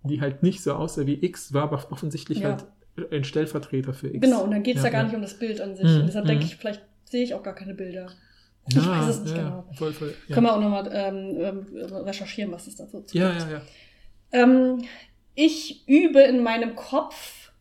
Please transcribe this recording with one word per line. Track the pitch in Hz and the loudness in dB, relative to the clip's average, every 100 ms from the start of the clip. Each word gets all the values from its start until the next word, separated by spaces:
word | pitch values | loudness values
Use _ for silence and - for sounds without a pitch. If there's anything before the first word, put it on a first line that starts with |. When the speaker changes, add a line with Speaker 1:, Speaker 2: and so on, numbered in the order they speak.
Speaker 1:
die | 139 139 | -4 -4
halt | 139 135 | -4 0
nicht | 175 185 | 0 0
so | - | -4
aussah | 143 160 160 139 | -4 -4 -4 -2
wie | 143 180 | 0 -2
X, | 180 - | -4 -4
war | 139 | -2
aber | 151 143 - | -2 -4 -8
offensichtlich | 135 156 151 - 151 | -8 -8 -8 -6 -4
Speaker 2:
Ja. | 139 | -2
Speaker 1:
halt | 135 - _ _ - 170 | -4 -8 _ _ -14 -6
ein | 151 | -4
Stellvertreter | 135 156 156 151 147 135 135 | -2 -2 -2 -4 -4 -4 -4
für | 135 139 | -6 -8
X. | - | 2
Speaker 2:
Genau, | 262 233 | 4 4
und | 196 | 2
dann | 208 | 0
geht's | 208 247 | 0 0
Speaker 1:
Ja, | 233 | 2
Speaker 2:
ja | |
gar | 226 | 2
Speaker 1:
ja. | 220 | 0
Speaker 2:
nicht | 220 | -2
um | |
das | 202 - | -8 -8
Bild | 226 208 | -8 -6
an | 196 190 | -8 2
sich. | 170 | 6
Speaker 1:
Mhm, | 156 | 6
Speaker 2:
Und | 156 | 4
deshalb | 208 160 | 0 2
denke | 147 160 | 2 0
Speaker 1:
mhm. | |
Speaker 2:
ich, | - | -4
vielleicht | 214 202 - _ _ | -10 -10 -16 _ _
sehe | 247 | -4
ich | 247 | -2
auch | - | -4
gar | 196 185 | -10 -14
keine | 196 | -14
Bilder. | 190 185 180 180 - _ _ _ _ - | -12 -10 -10 -14 -20 _ _ _ _ 2
Speaker 1:
Ja, | 131 | 4
Speaker 2:
Ich | 165 | 4
weiß | 170 151 | 2 0
es | - | -2
nicht | 156 165 | -4 -6
Speaker 1:
ja, | |
Speaker 2:
genau. | 151 143 - - | -6 -8 -14 -8
Speaker 1:
voll, | 156 | -6
voll, | 151 147 - - | -6 -10 -12 -2
ja. | |
Speaker 2:
Können | 151 233 | 2 4
wir | 208 | 4
auch | |
nochmal, | 208 202 196 | 2 -2 -4
ähm, | 202 196 196 190 170 | -4 -4 -6 -8 -6
ähm, | 185 196 202 - 190 190 | -4 -6 -12 -14 -12 -10
recherchieren, | 190 196 190 - 196 | -8 -10 -10 -8 -8
was | 170 - | -8 -16
es | - | -18
dazu | - 202 - | -16 -16 -6
Speaker 1:
Ja, | 170 185 | 0 0
Speaker 2:
gibt. | 170 | 0
Speaker 1:
ja, | 160 151 | -6 -10
ja. | - - - _ - - _ | -14 -20 -20 _ -20 -20 _
Speaker 2:
Ähm, | 247 247 254 254 254 240 - - _ _ - | 4 6 8 4 0 -6 -16 -20 _ _ 2
ich | 311 311 - - - | 2 2 -10 -16 4
übe | 285 339 277 | 6 8 8
in | 269 254 | 8 6
meinem | 233 226 226 214 | 0 0 -4 -6
Kopf | - 277 311 - - - - _ | -4 -4 -4 -12 -18 -20 -20 _